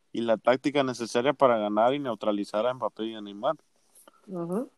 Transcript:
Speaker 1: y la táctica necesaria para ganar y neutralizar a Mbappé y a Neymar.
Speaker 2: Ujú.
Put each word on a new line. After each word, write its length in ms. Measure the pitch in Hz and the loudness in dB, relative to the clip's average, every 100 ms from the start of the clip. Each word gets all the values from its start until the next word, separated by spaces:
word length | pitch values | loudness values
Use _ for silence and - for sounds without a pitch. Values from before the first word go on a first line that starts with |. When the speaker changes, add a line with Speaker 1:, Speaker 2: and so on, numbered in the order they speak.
| _ | _
Speaker 1:
y 80 | 113 | -4
la 160 | 117 110 | 0 0
táctica 460 | - 127 151 139 | 2 2 2 0
necesaria 500 | 131 117 113 120 131 | 0 -2 -4 0 0
para 240 | 143 135 117 | 4 4 4
ganar 380 | 104 107 120 | 2 2 2
y 40 | 143 | 2
neutralizar 680 | 135 107 107 104 101 107 120 | -4 -4 -2 -2 -2 -2 -2
a 80 | |
Mbappé 300 | 127 107 - | -2 -6 -4
y 100 | 110 | -8
a 80 | 110 | -8
Neymar. 320 | 104 101 131 156 _ _ _ _ _ _ - | -14 -6 -4 -4 _ _ _ _ _ _ -12
Speaker 2:
Ujú. 440 | 185 170 185 277 | -8 -4 -6 -6